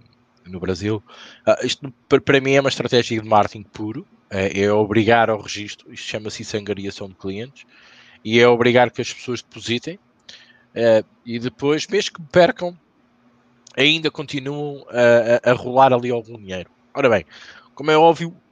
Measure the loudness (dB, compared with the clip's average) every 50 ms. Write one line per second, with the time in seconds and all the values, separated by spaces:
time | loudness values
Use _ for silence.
0 | _ _ _ _ _ _ _ _ _ -18 -14 -10 -6 -6 -6 -4 -4 -6 -6 -6
1 | -8 _ -20 -20 -20 -20 -20 _ 0 0 0 2 0 -6 -8 -8 -12 -16 -18 _
2 | _ 0 0 0 2 2 2 2 2 2 2 2 2 0 -2 -4 -4 0 0 0
3 | 0 0 -4 -6 -2 2 2 2 2 0 -4 -14 -18 _ -14 -12 -10 -10 -10 -12
4 | -14 _ _ _ _ -10 -6 -4 -4 -2 -2 0 0 2 2 2 0 0 0 0
5 | 2 4 4 4 4 2 0 -4 -6 -10 -12 -12 -12 -14 -16 -20 _ -20 -20 -16
6 | -12 -12 -12 -10 -10 -12 -12 -14 -10 -10 -8 -8 -6 -6 -8 -8 -8 -10 -12 -12
7 | -14 -16 -16 _ -12 -10 -10 -10 -12 -16 -18 -20 -20 _ _ _ _ _ _ _
8 | _ _ _ _ -4 0 4 6 6 6 6 4 4 4 4 4 4 4 0 -4
9 | -10 -10 -12 -12 -10 -10 -10 -10 -10 _ -20 -12 -8 -6 -6 -6 -6 -10 -16 -16
10 | _ _ _ _ _ -20 -20 -20 _ _ _ _ _ _ -6 0 2 4 4 2
11 | 2 _ _ _ _ -10 -8 -8 -8 -8 -8 -4 -2 -2 -2 -2 -4 -4 -4 -4
12 | -4 -4 -8 -14 -8 0 2 4 4 4 2 -2 -10 -12 -12 _ _ _ _ _
13 | _ _ _ _ _ _ _ _ _ _ _ _ _ -8 _ 0 2 2 2 0
14 | -2 -4 -6 -8 -10 -10 -10 -8 -8 -8 -8 -8 -8 -10 -10 -12 -14 -6 0 2
15 | 4 6 6 4 4 2 0 2 2 2 0 0 -2 -2 2 4 4 4 4 2
16 | 0 -2 -6 -6 -8 -10 -16 -18 -14 -12 -12 -12 -12 -14 _ _ _ _ -4 0
17 | 0 2 2 0 -2 _ -16 -20 -20 -20 -20 -20 _ _ _ -6 -2 2 4 6
18 | 6 4 4 2 -2 -12 -12 _ _ _